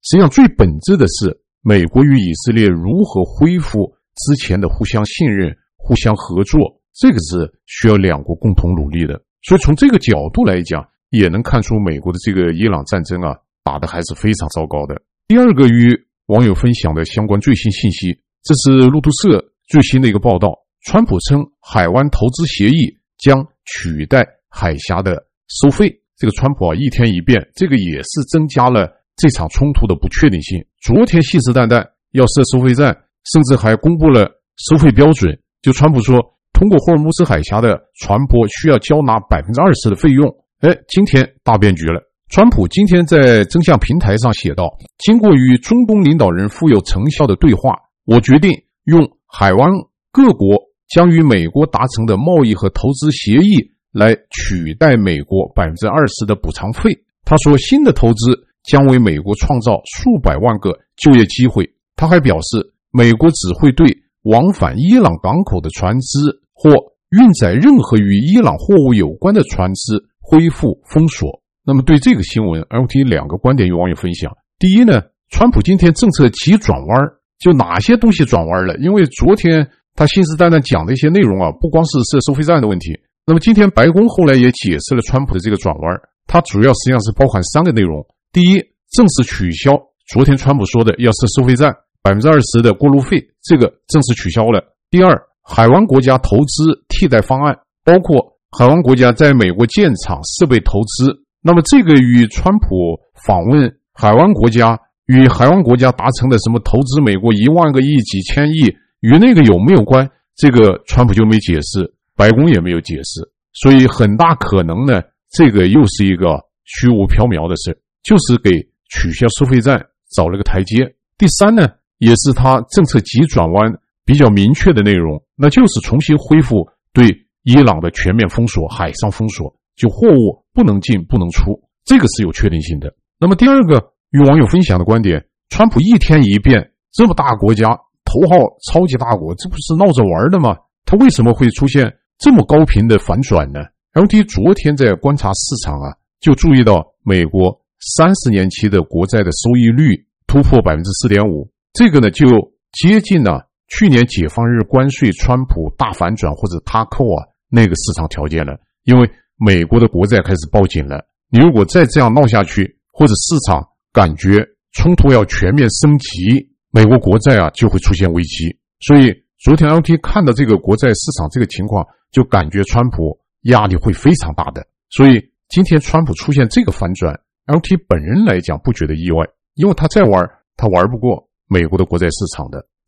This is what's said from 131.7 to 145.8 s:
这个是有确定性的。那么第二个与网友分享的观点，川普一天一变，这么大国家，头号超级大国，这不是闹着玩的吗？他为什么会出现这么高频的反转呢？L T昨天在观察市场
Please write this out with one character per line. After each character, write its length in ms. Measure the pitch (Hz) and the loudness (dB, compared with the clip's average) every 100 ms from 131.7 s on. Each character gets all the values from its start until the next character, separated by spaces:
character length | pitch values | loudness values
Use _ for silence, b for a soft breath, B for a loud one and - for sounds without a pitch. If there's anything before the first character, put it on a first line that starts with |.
| _ | _
这 120 | - 262 | 2 2
个 80 | 127 | 2
是 140 | - | -2
有 100 | 92 | -6
确 180 | - 107 | -2 -2
定 100 | 156 | -2
性 180 | 147 76 | -6 -10
的。 120 | 73 _ _ _ | -12 _ _ _
那 100 | 175 | 0
么 80 | 190 | 2
第 100 | 247 | 4
二 180 | 277 185 | 4 4
个 260 | 139 - _ _ | 2 0 _ _
与 80 | 139 139 | 2 4
网 100 | 156 | 4
友 80 | 110 | 4
分 160 | 175 | 2
享 160 | 180 90 | 2 0
的 60 | |
观 160 | 87 113 | 0 0
点， 240 | 104 78 _ _ _ | 0 -4 _ _ _
川 200 | - 226 | 0 2
普 120 | - | 2
一 160 | 180 226 | 2 2
天 240 | - 156 | 4 4
一 140 | 113 101 | 4 2
变， 340 | 117 117 - _ _ | 2 0 -2 _ _
这 140 | - 226 | 0 0
么 80 | |
大 200 | 170 127 110 | 2 -4 0
国 180 | 104 | 0
家， 140 | 110 110 117 _ _ | 0 0 -2 _ _
头 160 | - - 170 | -6 -2 2
号 80 | 175 120 _ - | 2 0 _ -4
超 160 | 165 180 | -2 0
级 100 | 127 | -4
大 180 | 117 | -4
国， 200 | 104 78 87 | -6 -6 -12
这 120 | 180 | -12
不 80 | 160 | -12
是 180 | - 160 | -6 0
闹 140 | 202 | 2
着 100 | 127 | 2
玩 280 | 101 82 131 | 0 0 0
的 100 | 190 | 0
吗？ 160 | 127 92 _ _ | -2 -4 _ _
他 120 | - 208 | -2 2
为 120 | 262 | 4
什 140 | - | 4
么 100 | 117 | 0
会 160 | 113 123 | 2 0
出 180 | - 139 | 0 -2
现 260 | 135 117 - _ _ | 0 -2 -6 _ _
这 140 | 294 | 2
么 120 | 233 | 4
高 220 | 113 151 160 | 4 2 2
频 220 | 101 117 | 2 2
的 100 | 107 | 0
反 220 | - 98 | 0 -6
转 280 | 131 85 71 | -2 -2 -2
呢 80 | 71 76 _ _ | -10 -16 _ _
？L 140 | - 196 | 0 2
T 180 | 214 | 2
昨 280 | 208 - 120 | 0 -2 0
天 220 | 208 143 147 | 0 -2 0
在 160 | 123 | 0
观 220 | 92 139 143 | 0 -2 -2
察 140 | 101 | -4
市 240 | 95 - 120 | -6 -8 -8
场 160 | - 71 | -8 -10